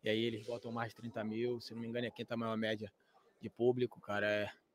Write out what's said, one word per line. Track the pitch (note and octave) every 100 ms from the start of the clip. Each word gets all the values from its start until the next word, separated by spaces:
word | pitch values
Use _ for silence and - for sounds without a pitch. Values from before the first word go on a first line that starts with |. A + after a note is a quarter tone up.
E | A2
aí | A2
eles | A#2 A2 A2
botam | A#2 A#2+
mais | A#2 A#2
de |
trinta | - A#2 A2+
mil, | G#2+ A2 A#2+ A#2+
se | -
não | A2+
me | A2+
engano | A#2 A#2+
é |
a |
quinta | - A#2 A#2
maior | A2+ A2
média | A2 G#2+ G#2 _ _ _ _ _
de | A2
público, | - A#2+ B2 B2 -
cara. | - G2+ G#2
É, | G#2 G#2 - _